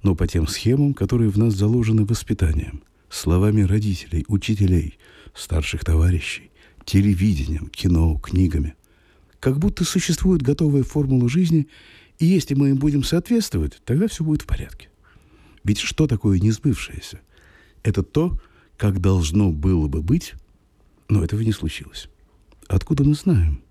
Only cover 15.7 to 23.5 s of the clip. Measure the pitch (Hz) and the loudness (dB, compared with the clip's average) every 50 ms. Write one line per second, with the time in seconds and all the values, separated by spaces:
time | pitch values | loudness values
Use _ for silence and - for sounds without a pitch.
15.7 | 104 - - - - - 156 147 123 101 - 107 95 92 95 110 110 - - 147 | -2 -2 -2 -8 0 0 0 0 0 0 2 2 2 2 2 0 0 0 -2 -2
16.7 | 113 - - - - 76 - - - - _ _ _ _ _ _ _ - _ _ | -2 -2 -6 -12 -14 -16 -16 -16 -20 -20 _ _ _ _ _ _ _ -20 _ _
17.7 | _ _ _ 110 101 - 92 - _ 147 160 180 - - - _ _ _ _ _ | _ _ _ -2 -2 -2 -4 -2 _ 0 0 0 -2 -6 -8 _ _ _ _ _
18.7 | _ _ - 104 95 95 87 92 95 92 82 76 82 104 104 95 80 76 76 95 | _ _ -2 -2 0 0 0 0 2 2 0 0 2 2 2 2 0 0 0 0
19.7 | 95 82 76 73 69 78 76 85 135 175 - - - - - _ _ _ _ _ | 2 2 0 0 -2 -4 0 0 0 0 0 -6 -18 -20 -20 _ _ _ _ _
20.7 | _ _ _ _ _ _ _ _ 107 101 85 82 - 104 113 110 104 - - 80 | _ _ _ _ _ _ _ _ 0 0 0 0 -2 -2 0 -2 -2 -2 -4 -8
21.7 | - - - - - - - - _ _ _ _ _ _ _ _ - _ - - | -8 -8 -16 -16 -18 -18 -20 -20 _ _ _ _ _ _ _ _ -20 _ -8 -2
22.7 | - 92 - - 160 139 139 143 151 147 - 196 170 104 85 80 | -2 -2 0 0 0 2 4 2 2 2 2 2 2 4 2 2